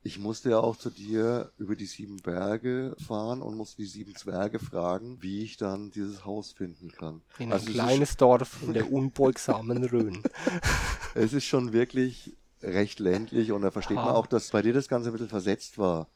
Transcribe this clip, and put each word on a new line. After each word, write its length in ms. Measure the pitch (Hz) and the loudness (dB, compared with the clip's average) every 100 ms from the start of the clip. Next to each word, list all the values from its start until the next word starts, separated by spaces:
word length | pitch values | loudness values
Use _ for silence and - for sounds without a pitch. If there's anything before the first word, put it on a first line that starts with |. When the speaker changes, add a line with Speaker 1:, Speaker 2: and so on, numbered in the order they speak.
Speaker 1:
ich 160 | - 101 | -10 -8
musste 320 | 104 110 127 | -8 -2 2
ja 100 | 113 | 4
auch 160 | 117 | 4
zu 140 | 110 123 | 0 -10
dir 600 | 95 101 110 113 120 - _ | -10 -4 0 0 0 -6 _
über 160 | 101 | -6
die 100 | 104 | -6
sieben 320 | 101 - 104 98 | -6 -12 -14 -10
Berge 800 | 92 87 98 110 123 127 131 - | -6 -2 -2 -2 -2 -4 -4 -8
fahren 380 | - 107 110 127 | -6 -4 -4 -6
und 140 | 113 110 | -6 -8
musste 200 | 107 - | -10 -10
die 100 | 101 | -12
sieben 280 | 95 101 | -10 -14
Zwerge 420 | 95 101 90 101 113 | -12 -6 -2 -2 -4
fragen, 600 | - 95 87 92 117 127 | -6 -2 -2 -2 -6 -10
wie 220 | 95 101 | -6 -6
ich 140 | 110 - | -6 -6
dann 340 | 101 98 104 | -6 -6 -8
dieses 340 | 104 101 98 | -8 -8 -8
Haus 260 | 98 104 98 | -8 -8 -10
finden 400 | - 92 82 87 | -10 -10 -10 -18
kann. 300 | - 82 80 _ - | -12 -10 -12 _ -10
Speaker 2:
In 140 | 120 | -2
Speaker 1:
Also 120 | 101 | 0
Speaker 2:
ein 40 | 107 | 0
Speaker 1:
es 60 | |
ist 80 | 117 | 0
Speaker 2:
kleines 340 | 123 139 143 - | 4 4 4 6
Dorf 400 | 127 120 127 - | 8 8 4 -6
in 100 | 117 | -2
der 180 | 110 110 | 0 2
unbeugsamen 920 | 135 135 - 135 - - 110 113 120 | 0 0 4 4 4 0 0 0 0
Rhön. 400 | 123 120 107 92 - - - 180 - | 2 2 2 0 -4 -2 -4 0 0
Speaker 1:
<laughs> 460 | - - - - | 0 0 -4 -4
Es 180 | - 110 | 2 2
ist 120 | 139 | 2
schon 280 | - 135 123 | 2 0 4
wirklich 600 | 113 123 131 127 117 - - _ _ | 2 2 2 0 -2 -18 -20 _ _
recht 380 | - 92 101 - | -2 2 0 2
ländlich 520 | 95 92 113 120 110 | 2 2 2 0 2
und 100 | 101 | 2
da 100 | 98 | 0
versteht 240 | 104 - 104 | -2 -2 0
man 80 | |
Speaker 2:
Ja. 80 | 113 | 4
Speaker 1:
auch, 140 | 113 110 | 2 4
dass 220 | 117 - | 0 2
bei 100 | 107 | 2
dir 120 | 107 | 4
das 140 | 127 135 | 2 0
Ganze 220 | 123 117 | -2 -2
ein 40 | |
bisschen 160 | 113 113 | -4 -4
versetzt 480 | 104 95 104 - - | -2 0 -2 -4 0
war. 300 | 95 82 80 | 2 2 -4